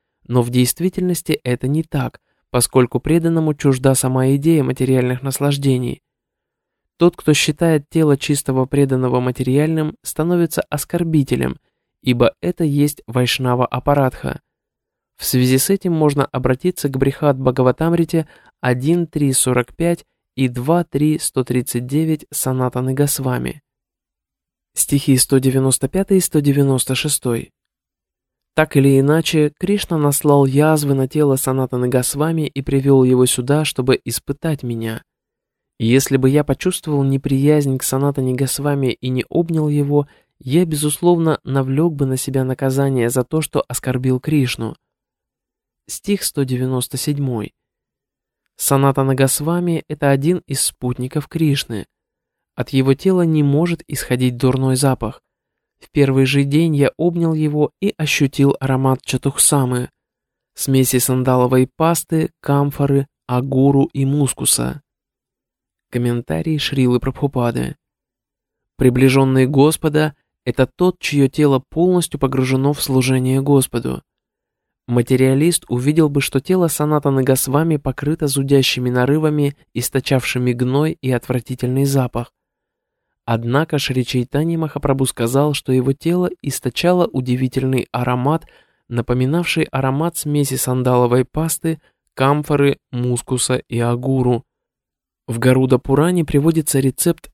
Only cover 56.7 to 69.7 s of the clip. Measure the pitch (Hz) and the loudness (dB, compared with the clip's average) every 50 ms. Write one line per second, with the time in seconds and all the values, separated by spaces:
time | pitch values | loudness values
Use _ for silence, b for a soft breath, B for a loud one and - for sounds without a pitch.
56.7 | 151 139 139 - - - 165 175 170 170 170 160 160 156 156 151 147 151 147 - | 2 2 0 0 0 0 -2 -2 0 0 -2 0 0 0 -2 -2 0 0 -2 -2
57.7 | _ - 196 202 - - 156 - - - 147 135 - - 139 139 135 - 135 135 | _ -4 -4 -4 -4 -2 -4 -2 0 0 0 0 2 2 2 2 2 0 -2 -2
58.7 | 131 131 135 135 131 - _ - - 127 - 139 - - - - 151 139 131 123 | -2 0 2 0 0 -2 _ -6 -6 -4 -4 -4 -2 0 0 2 2 2 0 0
59.7 | 127 123 123 - _ _ _ _ _ _ _ _ _ _ _ _ _ - - 135 | -2 -4 -6 -8 _ _ _ _ _ _ _ _ _ _ _ _ _ -10 -4 0
60.7 | 135 131 127 - 131 123 - - 127 131 123 127 127 127 123 127 131 127 131 - | 2 2 2 4 2 0 0 0 0 0 0 2 2 2 2 4 4 2 2 0
61.7 | _ - 160 165 170 - - - 165 160 156 - _ _ - - 143 143 143 143 | _ -2 0 0 0 -2 -4 -4 -2 -2 -2 -4 _ _ -4 0 0 2 0 0
62.7 | - - 143 139 139 139 139 _ _ _ _ - 123 123 135 135 135 131 135 139 | -2 -2 0 0 2 0 0 _ _ _ _ -4 -4 -4 -2 0 0 2 4 4
63.7 | 139 139 139 - - 131 131 135 143 147 143 127 - - - - - - 120 123 | 4 4 2 0 0 -2 -2 0 0 0 0 -2 -2 -4 -2 -2 -2 -2 -2 -4
64.7 | - 139 _ _ _ _ _ _ _ _ _ _ _ _ _ _ _ _ _ _ | -6 -8 _ _ _ _ _ _ _ _ _ _ _ _ _ _ _ _ _ _
65.7 | _ _ _ _ - 120 123 120 120 120 120 - 160 160 160 160 156 147 - - | _ _ _ _ -6 -2 -2 0 -2 -2 -4 -4 -4 -4 -2 -2 -2 -2 -2 -4
66.7 | 139 139 127 123 123 120 - 131 127 - 147 135 - 131 120 120 117 120 123 131 | 0 0 2 2 2 0 0 -2 -6 -2 -4 -4 -2 0 -2 -2 -2 -2 -6 -6
67.7 | - _ _ _ _ _ _ _ _ _ _ _ _ _ _ _ _ _ _ _ | -8 _ _ _ _ _ _ _ _ _ _ _ _ _ _ _ _ _ _ _
68.7 | _ - 127 127 123 127 135 131 131 139 135 135 131 131 131 127 147 135 143 156 | _ 2 2 2 4 6 4 4 4 4 2 4 4 2 2 2 4 4 4 4